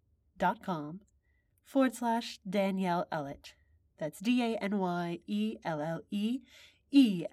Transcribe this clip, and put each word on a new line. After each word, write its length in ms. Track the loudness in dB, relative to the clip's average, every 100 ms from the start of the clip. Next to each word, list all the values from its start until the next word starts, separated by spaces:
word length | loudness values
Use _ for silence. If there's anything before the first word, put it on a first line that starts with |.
| _ _ _ -2
dot 240 | 0 0
com 380 | -4 -6 -6 -12 _ _ _ _ _ _
forward 320 | -4 2 2 0
slash 420 | -2 -2 -4 -12 -4
Danielle 600 | 0 0 0 0 0 -2
Ellett. 420 | -4 -6 -10 -18 -20 _ _ _ -8
That's 220 | -8 -4
D 240 | 0 2
A 140 | 2 0
N 200 | -2 0
Y 440 | 0 0 -4 -6 -4
E 300 | -2 -2 -4 -6
L 160 | -4
L 200 | -4 -6 -6
E 300 | -4 -2 -2 -8 -20 -20 _ 4
E 340 | 6 8 4 0